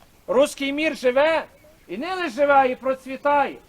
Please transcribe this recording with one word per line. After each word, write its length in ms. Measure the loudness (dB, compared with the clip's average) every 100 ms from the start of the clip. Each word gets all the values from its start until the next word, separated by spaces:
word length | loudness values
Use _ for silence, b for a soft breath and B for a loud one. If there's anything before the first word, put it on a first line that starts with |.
| _ _ -2
руський 460 | 2 2 0 -6
мір 240 | -2 -4 -2
живе, 480 | 0 2 2 0 -4 _ -20 _ -12
і 100 | -8
не 180 | -6 -6
лише 140 | -4
живе, 240 | 0 4
а 120 | 4 4
і 100 | 0
процвітає? 800 | -4 -6 -8 -4 0 2 0 -4